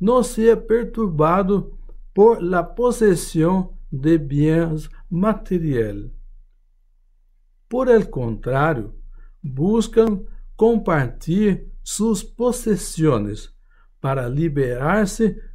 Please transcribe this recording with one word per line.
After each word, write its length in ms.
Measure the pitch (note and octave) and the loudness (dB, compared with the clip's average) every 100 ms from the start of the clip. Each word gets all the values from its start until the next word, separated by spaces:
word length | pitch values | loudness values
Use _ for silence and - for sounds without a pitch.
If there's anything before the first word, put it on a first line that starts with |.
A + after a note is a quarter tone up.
no 180 | F#3+ B3 | 2 2
sea 440 | - - A3+ A3 - | 2 2 4 4 4
perturbado 1120 | A3+ A#3 - G#3+ D#3 D#3 F3+ G3 G3+ - - - - - | 0 0 -4 -2 2 2 2 2 0 -2 -12 -16 -18 -4
por 300 | - A3 A3+ | 4 6 6
la 320 | F3 F3+ E3+ | 0 -2 -2
posesión 960 | - B3 - G#3+ E3+ - E3 D#3+ F#3+ F#3 - - | 0 0 2 4 2 0 0 2 2 -2 -10 -10
de 280 | C#3 D3 E3 | -2 2 2
bienes 720 | C#3 C#3+ D3+ D#3+ E3 D#3 D3 - - | 0 0 2 2 0 -4 -8 -16 -6
material. 1040 | E3 G#3 G#3+ - F3+ D#3+ B2+ G#2+ G2+ A2+ - - - - _ _ _ _ _ _ _ _ _ _ _ - | -2 0 0 -2 -2 0 0 -2 -4 -12 -14 -18 -20 -20 _ _ _ _ _ _ _ _ _ _ _ -6
Por 200 | B3 B3+ | 0 4
el 220 | A3+ - | 4 4
contrario, 840 | C#3+ A#2 G#2+ - C3 D#3 C3+ G#2 - - - - - | -4 -4 -4 -2 2 2 0 -6 -12 -18 -18 -20 -14
buscan 840 | D3 B2+ F3 A3+ A3 A3+ A3+ G3+ F3+ - - - | -10 -2 0 2 2 2 2 0 -6 -14 -12 0
compartir 1160 | A3 A#3 G#3+ D#3 B2 - - F3+ G#3+ F3+ - - | 2 2 2 0 0 -4 -2 2 2 0 -4 -14
sus 400 | - - A3 G#3 | -10 -2 -2 -2
posesiones 1300 | - - B3 A#3+ - G3+ - - D#3+ A#2+ G#2 G#2+ - - _ _ _ _ | -6 -4 -2 -2 -2 -2 -4 0 2 2 -2 -8 -12 -20 _ _ _ _
para 300 | C#3 C3+ B2 | -4 -4 -4
liberarse 1080 | C#3 E3 C#3+ C3 B2 D3 G3+ G3+ - A3 - - | -2 -2 0 -2 -2 0 0 0 0 -2 -2 -12